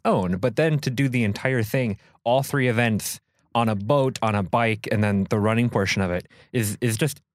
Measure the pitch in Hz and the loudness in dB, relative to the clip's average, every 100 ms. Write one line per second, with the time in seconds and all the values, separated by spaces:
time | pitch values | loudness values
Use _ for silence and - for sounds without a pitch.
0 | 226 156 92 92 127 113 160 147 139 120 | 0 0 0 0 0 2 0 0 -2 -2
1 | 139 123 107 98 131 127 107 135 120 98 | 0 0 0 0 -2 0 0 -2 -2 -4
2 | _ _ 117 131 135 143 127 117 117 104 | _ _ 0 0 0 0 2 2 2 0
3 | - - _ _ _ 117 113 101 104 143 | -4 -10 _ _ _ 0 0 0 0 2
4 | 131 123 110 104 87 117 117 110 - 104 | 0 0 0 0 0 0 0 -2 -2 0
5 | 104 101 95 107 107 113 120 110 98 101 | 2 0 0 0 2 2 2 0 0 0
6 | 92 90 - - - 120 104 - 120 113 | -2 -4 -8 -18 -6 -2 -2 -2 -2 0
7 | 151 - _ | -2 -4 _